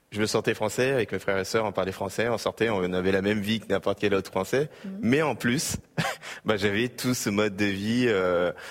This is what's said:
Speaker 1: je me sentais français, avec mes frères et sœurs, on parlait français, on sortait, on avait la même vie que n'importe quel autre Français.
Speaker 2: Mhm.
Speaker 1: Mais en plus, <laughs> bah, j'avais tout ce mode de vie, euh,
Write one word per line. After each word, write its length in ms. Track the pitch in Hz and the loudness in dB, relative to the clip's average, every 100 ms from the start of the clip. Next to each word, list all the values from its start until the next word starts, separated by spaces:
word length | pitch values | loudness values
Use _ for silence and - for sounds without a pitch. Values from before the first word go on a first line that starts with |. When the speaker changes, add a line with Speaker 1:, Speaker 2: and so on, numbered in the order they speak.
| _ | _
Speaker 1:
je 80 | 104 | -2
me 60 | 107 | 0
sentais 280 | 113 113 | 2 0
français, 360 | 110 107 - 127 | 0 -2 0 0
avec 180 | 135 104 | 2 0
mes 60 | 95 | -2
frères 200 | - 98 | -2 -2
et 60 | |
sœurs, 220 | 92 113 107 | 0 0 0
on 60 | |
parlait 200 | 92 95 | 0 -4
français, 360 | 92 98 - 117 | -4 -6 -2 0
on 100 | 110 | 0
sortait, 300 | 95 - 113 | -2 0 0
on 220 | 101 90 | 2 0
avait 180 | 92 92 | 0 2
la 80 | 95 | 2
même 200 | 98 107 | 2 0
vie 200 | 101 110 | 0 -2
que 60 | - | 0
n'importe 300 | 98 104 98 | 0 0 0
quel 140 | 104 | 0
autre 160 | 98 95 | 0 0
Français. 400 | 95 95 127 151 - | -4 0 0 -2 -6
Speaker 2:
Mhm. 140 | 196 190 | -12 -4
Speaker 1:
Mais 200 | 110 139 | 2 2
en 120 | 151 | 2
plus, 420 | 110 120 135 - - - - | 0 -2 -2 -2 -6 -6 -4
<laughs> 460 | - - - - - | -4 -6 -12 -6 -2
bah, 100 | 107 | 0
j'avais 320 | 101 101 123 | 2 2 -2
tout 240 | - 127 | -2 -2
ce 160 | 123 113 | 0 0
mode 280 | 101 107 98 | 2 2 2
de 100 | 101 | 0
vie, 400 | 98 107 120 123 | 0 0 2 4
euh, 420 | 98 92 87 87 - - | 4 4 4 2 -2 -12